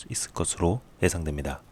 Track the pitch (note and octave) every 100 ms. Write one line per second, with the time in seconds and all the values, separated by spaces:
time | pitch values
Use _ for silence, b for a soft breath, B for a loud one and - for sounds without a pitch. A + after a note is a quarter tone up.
0 | - - - - E2+ - E2+ B2 - -
1 | F2+ F2 D#2 D2 C#2 C2+ -